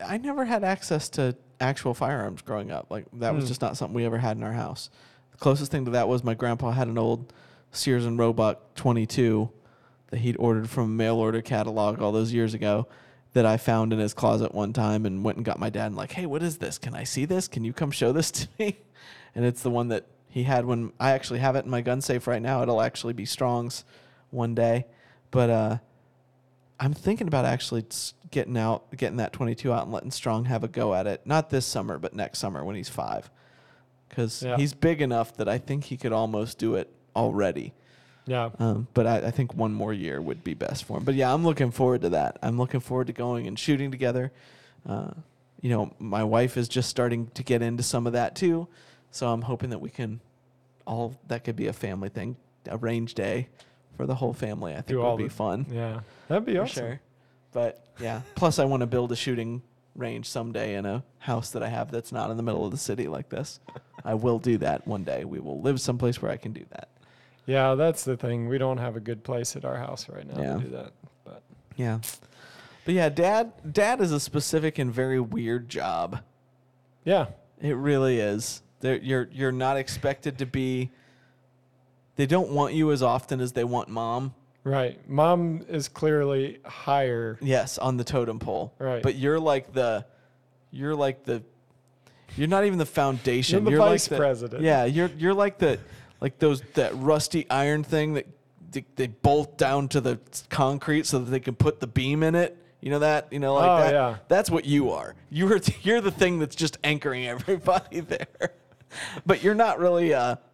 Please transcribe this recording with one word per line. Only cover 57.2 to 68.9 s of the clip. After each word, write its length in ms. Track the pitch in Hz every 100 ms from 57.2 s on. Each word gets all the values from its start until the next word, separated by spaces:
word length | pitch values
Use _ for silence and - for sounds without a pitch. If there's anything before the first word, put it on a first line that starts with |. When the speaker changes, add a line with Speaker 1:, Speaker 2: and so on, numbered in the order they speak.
| _ _ _
Speaker 1:
But 320 | 123 117 - - -
yeah, 220 | 113 113 123
<laughs> 60 | -
plus 240 | 175 156
I 40 | 135
wanna 200 | 131 117
build 240 | 123 120
a 60 | 123
shooting 460 | 139 120 113 120 - _ _ -
range 300 | 117 117 117
someday 480 | 131 117 113 110 101
in 100 | 101
a 160 | 113 - _
house 320 | - 117 -
that 120 | 117
I 40 | 113
have 220 | 117 117
that's 220 | 117 -
not 180 | 120 107
in 60 | 113
the 60 |
middle 200 | 117 85
of 60 | -
the 80 | 139
city 300 | - 117 78
like 220 | 69 -
this. 280 | - 156 - - - _ -
I 100 | -
will 240 | 110 123 113
do 200 | 127 110
that 280 | 73 71 -
one 160 | 104
day. 220 | 82 64
We 160 | 78 -
will 200 | 73 69
live 200 | 131 131
someplace 420 | 135 123 123 120
where 80 | 104
I 60 | -
can 160 | -
do 120 | - -
that. 180 | - - _ _ _ _ _ -
Speaker 2:
Yeah, 240 | 135 131
that's 300 | 135 165 160
the 120 | 135 123
thing. 320 | 120 120 117
We 100 | 131
don't 200 | 131 127
have 160 | 120